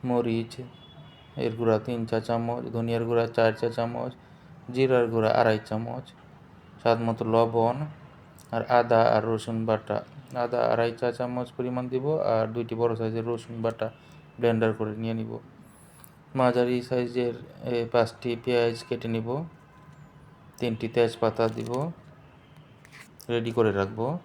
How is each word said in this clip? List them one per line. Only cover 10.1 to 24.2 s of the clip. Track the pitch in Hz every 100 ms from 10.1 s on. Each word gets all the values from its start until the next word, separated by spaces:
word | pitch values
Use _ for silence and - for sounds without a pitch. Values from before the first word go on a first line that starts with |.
| - - 127
আদা | 120 120
আড়াই | 117 117 117
চা | 117 120
চামচ | 117 123 123 120 -
পরিমাণ | 123 123 127
দিব, | 127 139 156
আর | - 113 110
দুইটি | 113 117 113
বড় | 117 110
সাইজের | 113 113 113
রসুন | 117 113 117
বাটা | 113 113 113 - - - - -
ব্লেন্ডার | 120 117 113
করে | 107 107 107
নিয়ে | 113
নিব। | 113 110 113 - - - - - - - - - 131
মাঝারি | 127 120 123 123
সাইজের, | 120 127 120 123 120 120 120 -
এ, | - 120 117
পাঁচটি | 120 110 - 123 117
পেঁয়াজ | 120 120 117 113 -
কেটে | 120 117
নিব, | 113 113 135 165 - - - - - - - - - - -
তিনটি | 120 113 113
তেজপাতা | 120 117 - 113 110 113
দিব, | 113 113 123 160 165 - - - - - - - - - - - - -
রেডি | 117 117
করে | 117 110
রাখবো। | 98 98 110 120 170